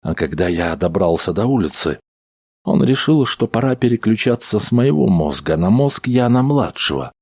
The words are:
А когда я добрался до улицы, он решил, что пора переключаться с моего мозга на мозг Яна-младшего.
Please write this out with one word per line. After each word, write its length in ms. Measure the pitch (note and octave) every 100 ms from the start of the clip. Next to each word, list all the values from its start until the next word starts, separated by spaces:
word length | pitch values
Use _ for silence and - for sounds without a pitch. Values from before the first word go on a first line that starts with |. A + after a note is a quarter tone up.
А 120 | E2
когда 340 | D#2+ E2 D#2+ F2+
я 280 | E2+ E2+ E2
добрался 560 | F2 E2 F2 E2 -
до 140 | E2+ A#2
улицы, 520 | C3+ E2 - D#2+ C#2 _ _ _ _ _ _
он 200 | - -
решил, 420 | B2+ C3 - D#3 B2
что 220 | - A#2
пора 260 | A2+ C3
переключаться 840 | B2+ B2 A#2 G#2+ A2 C3 A#2 - G#2+
с 120 | -
моего 380 | A#2+ C3+ D2+ G2+
мозга 480 | F2 D2+ C#2+ - D#2
на 140 | F2+
мозг 360 | A#2 C#3 - B2+
Яна-младшего. 1040 | B2 B2 B2 C3 D3 G#2 - - C#2 B1+ _